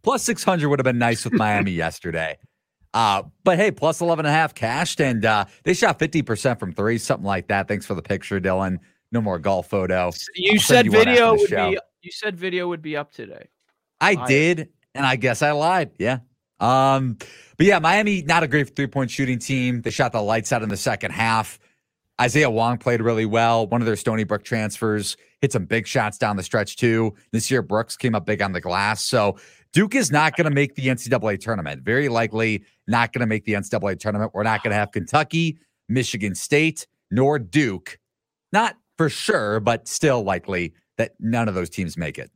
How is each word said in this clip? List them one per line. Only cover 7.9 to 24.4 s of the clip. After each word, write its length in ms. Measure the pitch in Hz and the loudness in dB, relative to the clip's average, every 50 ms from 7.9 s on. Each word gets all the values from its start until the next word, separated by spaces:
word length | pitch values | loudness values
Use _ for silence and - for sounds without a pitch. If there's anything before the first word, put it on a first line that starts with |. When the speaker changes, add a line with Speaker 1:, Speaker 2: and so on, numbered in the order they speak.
| 104 | -8
Speaker 1:
the 60 | 85 | -8
picture, 400 | 78 - 101 95 - - 101 98 | -4 -4 -6 -6 -4 -6 -6 -2
Dylan. 380 | 87 95 92 95 95 92 92 85 _ _ _ _ _ _ | 0 0 0 0 0 -2 -4 -6 _ _ _ _ _ _
No 100 | 113 120 | -4 -2
more 200 | 110 104 92 85 | -2 -2 -4 -2
golf 280 | 78 101 98 90 87 - | 0 0 0 0 -2 -2
photo. 440 | - 98 92 92 92 92 90 90 87 - - - - | -2 -2 0 0 0 0 0 -2 -4 -8 -14 -14 -8
Speaker 2:
You 160 | 180 180 196 | -2 2 2
Speaker 1:
I'll 80 | 214 208 | 4 4
Speaker 2:
said 140 | - - 247 | 4 6 6
Speaker 1:
send 100 | 247 240 | 6 6
you 60 | 185 | 6
one 160 | 196 214 226 247 | 6 6 6 8
after 20 | |
Speaker 2:
video 160 | 247 240 233 | 6 6 6
Speaker 1:
the 140 | 226 220 208 | 6 6 4
Speaker 2:
would 100 | 202 196 | 4 2
Speaker 1:
show. 200 | - 190 180 180 | 2 0 0 0
Speaker 2:
be, 60 | 196 196 - _ _ _ | 0 -4 -6 _ _ _
you 80 | - 180 | -18 -16
said 240 | - - 214 214 196 | -14 -8 -8 -8 -6
video 320 | 170 180 190 180 180 180 175 | -4 -6 -4 -2 -2 -2 -4
would 120 | 175 165 | -6 -6
be 160 | 156 156 151 | -8 -8 -6
up 140 | 147 147 147 | -6 -8 _
today. 360 | _ - 117 95 - - - _ _ _ _ _ _ _ _ _ _ _ | _ -16 -16 -14 -16 -20 -20 _ _ _ _ _ _ _ _ _ _ _
Speaker 1:
I 140 | 151 190 202 | 2 2 2
Speaker 2:
Liar. 120 | 151 123 | 2 2
Speaker 1:
did, 420 | 127 131 143 156 170 175 160 147 - _ _ _ _ _ | 2 2 4 4 2 0 0 -4 -12 _ _ _ _ _
and 100 | 131 139 | -2 0
I 120 | 131 131 | 0 2
guess 260 | 123 120 127 117 - | 2 0 0 0 2
I 80 | 151 147 | 0 0
lied. 400 | 147 147 151 170 185 185 151 - _ - | 2 2 2 2 2 2 0 -2 _ -4
Yeah. 220 | 92 117 131 123 - _ _ _ _ _ _ _ | -2 -2 -2 -4 -6 _ _ _ _ _ _ _
Um, 600 | - 117 127 135 135 135 135 135 131 127 110 101 - - - - - _ _ - | 2 4 4 4 4 4 4 2 0 -4 -6 -8 -12 -20 -20 -20 -20 _ _ 4
but 80 | 165 | 4
yeah, 140 | 196 202 170 | 6 6 4
Miami, 420 | 156 165 185 208 214 208 202 185 | 4 4 2 4 2 2 -2 -2
not 220 | 156 147 165 170 165 | 0 2 2 2 2
a 40 | 139 | 2
great 260 | 120 151 135 - - | 0 0 0 -2 -4
three-point 360 | - 139 120 - 139 131 113 | -6 -6 -4 -2 -4 -4 -2
shooting 280 | - - 139 127 127 113 | -2 -4 -2 -2 -2 -4
team. 420 | - - 135 131 123 127 123 120 | -4 -4 -2 -2 0 -2 -2 -2
They 80 | 117 120 | -4 -4
shot 220 | 107 - 135 120 | 0 0 0 0
the 100 | - 113 | 0 -2
lights 300 | 104 101 113 117 107 - | 0 2 0 0 0 0
out 100 | 131 117 | -2 -2
in 80 | 110 107 | -2 -4
the 60 | 101 92 | -4 -2
second 320 | - 131 110 98 - 101 | -2 -4 -4 -2 -6 -8
half. 480 | - - 113 113 113 113 110 - - _ _ _ _ _ _ _ _ _ _ _ _ - | -4 -2 0 2 2 0 -2 -4 -10 _ _ _ _ _ _ _ _ _ _ _ _ -2
Isaiah 300 | 123 127 104 151 151 127 | -2 2 4 2 2 2
Wong 280 | 110 113 113 120 123 - | 2 2 2 0 0 0
played 220 | - 127 120 113 | 0 0 0 2
really 260 | 113 117 117 110 113 | 2 0 2 2 0
well. 420 | 107 107 113 113 117 117 113 110 98 | 0 2 2 4 4 4 2 2 0
One 120 | 120 120 | 0 0
of 60 | 117 | 0
their 80 | 113 107 | 0 -2
Stony 300 | 101 - 120 110 110 107 | -2 -2 -2 -2 -2 -2
Brook 180 | 90 107 101 | -2 -4 -6